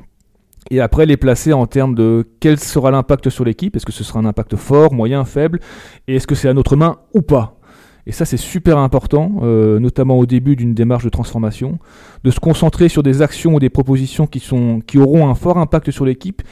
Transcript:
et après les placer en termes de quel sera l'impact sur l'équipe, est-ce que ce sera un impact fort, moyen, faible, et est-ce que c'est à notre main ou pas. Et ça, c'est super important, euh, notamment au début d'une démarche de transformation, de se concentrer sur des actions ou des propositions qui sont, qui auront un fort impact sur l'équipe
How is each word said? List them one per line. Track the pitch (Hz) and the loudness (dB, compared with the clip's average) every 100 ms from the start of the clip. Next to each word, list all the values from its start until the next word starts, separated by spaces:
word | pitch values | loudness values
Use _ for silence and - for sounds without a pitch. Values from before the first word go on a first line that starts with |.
| - _ _ _ _ _ - | -20 _ _ _ _ _ -4
et | 127 | -2
après | 120 151 156 | 0 2 4
les | 143 | 4
placer | 131 120 156 | 2 0 2
en | 143 117 | 0 0
termes | 135 131 | 0 0
de | 117 113 113 117 - | 2 2 2 -2 -2
quel | 156 147 | 0 2
sera | - 156 131 | 0 -2 0
l'impact | 135 - 139 131 | 0 0 -2 -2
sur | - 120 | -2 -4
l'équipe, | 110 190 117 | -4 -6 -6
est-ce | - | -8
que | |
ce | - | -10
sera | 107 113 | -8 -4
un | 110 | -4
impact | 104 110 101 | -4 -6 -6
fort, | - 143 156 | 0 4 4
moyen, | 127 110 139 | 2 -2 -2
faible, | 127 139 160 170 - - - - - | -4 -2 -2 -4 -10 -20 -20 -16 -4
et | 131 | -4
est-ce | - | -2
que | |
c'est | 143 135 | -2 0
à | 135 | 2
notre | 127 139 | 2 2
main | 165 - _ | 2 -2 _
ou | 220 | -2
pas. | 151 139 - _ _ _ _ _ - | 2 0 0 _ _ _ _ _ -12
Et | |
ça, | - 165 | -6 -4
c'est | 123 | -4
super | - 180 170 147 | -6 -2 2 2
important, | 135 131 - 147 170 202 | 2 0 0 -2 -2 -2
euh, | 120 113 110 107 | 0 2 2 2
notamment | 123 - 131 127 | 0 0 2 2
au | 123 | 2
début | 127 131 139 | 2 0 0
d'une | 120 | 0
démarche | 113 117 123 117 | 0 0 0 -2
de | |
transformation, | - 117 117 110 - 127 165 - - - - 131 | -4 -6 -6 -6 -6 -8 -10 -14 -20 -20 -4 -2
de | |
se | - | 0
concentrer | 165 151 160 - 170 | 0 2 0 2 2
sur | - | 2
des | 143 135 | 0 2
actions | 147 - 160 151 | 0 0 0 2
ou | |
des | 131 | 0
propositions | - 135 135 131 - 151 | 0 0 0 -2 -2 -4
qui | 131 | -4
sont, | - 127 120 113 - | -6 -2 -2 -2 0
qui | 143 | 2
auront | 135 165 143 | 4 4 2
un | 123 | 0
fort | 170 175 | 0 0
impact | 156 160 143 | 0 -2 -2
sur | - | -4
l'équipe | 135 127 185 - - | -4 -4 -8 -14 -16